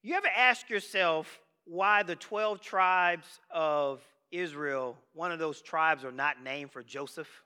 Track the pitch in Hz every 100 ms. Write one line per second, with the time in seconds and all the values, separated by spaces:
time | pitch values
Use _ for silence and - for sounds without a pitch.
0 | 208 359 403 254 254 247 - 208 - 196
1 | 175 160 156 - _ _ - 170 196 208
2 | 180 165 - 208 214 196 - 190 185 185
3 | 175 175 - - _ 170 156 147 143 131
4 | - _ _ 175 175 147 147 135 127 120
5 | _ 156 175 165 160 143 - 160 160 151
6 | 131 127 147 127 131 143 139 131 117 135
7 | 143 - 151 -